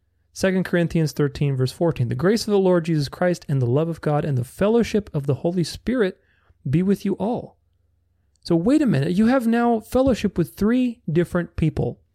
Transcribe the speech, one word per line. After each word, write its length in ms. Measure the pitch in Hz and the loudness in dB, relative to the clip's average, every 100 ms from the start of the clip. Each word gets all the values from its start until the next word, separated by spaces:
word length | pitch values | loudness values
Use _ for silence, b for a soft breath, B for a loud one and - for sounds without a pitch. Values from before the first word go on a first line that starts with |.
| _ _ _ | _ _ _
Second 320 | - 190 185 175 | -4 0 0 0
Corinthians 480 | 175 165 165 151 | 0 0 0 -2
thirteen, 420 | - 147 - 143 131 | 0 -2 0 -2 0
verse 160 | 127 | -2
fourteen, 380 | - 170 156 120 | 0 -2 0 -4
"The 60 | 123 | 0
grace 300 | 175 226 - | 0 0 0
of 60 | |
the 80 | 202 | 2
Lord 240 | 185 180 | 4 2
Jesus 240 | 165 156 131 | 2 -2 -2
Christ 380 | - 180 170 - | -2 -2 -2 -2
and 140 | 135 | -2
the 40 | 120 | 0
love 220 | 135 165 | 0 -2
of 140 | 156 | -4
God 240 | 156 147 151 | -2 -2 -2
and 120 | 127 | -4
the 60 | |
fellowship 680 | 123 - 196 233 202 214 - | -4 -2 2 2 2 -2 -4
of 140 | 147 139 | -6 -2
the 80 | 131 | -2
Holy 280 | 170 180 | -2 -2
Spirit 560 | 156 - - 254 190 - _ _ _ _ 135 | -4 -4 -4 0 0 -4 _ _ _ _ -2
be 140 | 147 | 0
with 220 | 190 190 196 | 2 0 -2
you 80 | |
all." 440 | - 196 240 - _ _ _ _ _ _ _ _ _ | -4 -4 -6 -8 _ _ _ _ _ _ _ _ _
So 140 | - 170 | 0 2
wait 240 | 190 302 | 4 2
a 40 | 269 | 4
minute, 280 | 139 151 | 2 2
you 140 | 180 220 | 2 4
have 200 | 269 226 | 4 2
now 320 | 233 240 226 | 2 2 0
fellowship 580 | - 247 269 208 196 - | 0 0 2 2 -2 -2
with 180 | 160 - | -4 0
three 460 | 208 247 247 233 - | 0 2 0 -4 -4
different 460 | 160 170 180 170 - | -2 0 -2 -4 -2
people. 460 | 156 - - - _ | -2 0 -4 -6 _